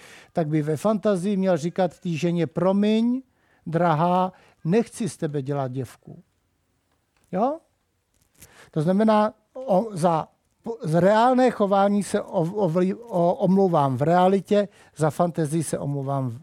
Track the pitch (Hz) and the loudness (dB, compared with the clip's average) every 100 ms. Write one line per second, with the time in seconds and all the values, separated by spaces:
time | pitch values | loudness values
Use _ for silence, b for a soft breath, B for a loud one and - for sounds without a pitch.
0 | B B B - 151 156 151 151 202 220 | B B B -4 -2 -2 -2 -2 0 0
1 | 220 190 190 196 190 170 165 180 180 - | 0 0 -2 -2 0 0 -2 -2 -4 -4
2 | 180 160 175 170 160 - 180 196 208 220 | -6 -2 -2 -2 -2 0 0 2 2 2
3 | 233 254 - _ _ _ - 165 175 151 | 0 -2 -8 _ _ _ -6 0 2 2
4 | 175 180 185 b b b 156 214 226 - | 2 2 0 b b b -2 0 0 -6
5 | 196 - 160 147 135 143 131 127 123 - | -8 -6 -6 -6 -4 -4 -4 -6 -10 -12
6 | - 170 _ _ _ _ _ _ _ _ | -20 -20 _ _ _ _ _ _ _ _
7 | _ _ _ 180 254 320 - _ _ _ | _ _ _ -2 -2 -4 -12 _ _ _
8 | _ _ _ B B B B 160 156 190 | _ _ _ B B B B -4 0 2
9 | 220 214 214 - _ 262 262 185 226 175 | 4 4 2 -4 _ -14 -2 0 0 -2
10 | 175 160 - _ _ _ 214 226 185 165 | 0 0 -4 _ _ _ -12 -10 -2 2
11 | 185 214 240 254 254 - 202 196 202 202 | 4 4 4 4 2 2 2 2 2 0
12 | 180 202 - 196 165 208 190 170 185 202 | -2 -4 -4 -2 -2 0 0 0 0 -2
13 | 233 190 170 - 185 190 190 165 139 123 | -6 0 0 2 2 2 4 2 2 0
14 | 147 175 185 196 - 208 202 b b - | 2 4 4 2 0 0 0 b b -2
15 | 151 - 175 165 151 165 147 - 151 143 | -2 0 -2 0 -4 -4 -4 -6 -6 -6
16 | 135 139 127 117 | -4 -4 -4 -8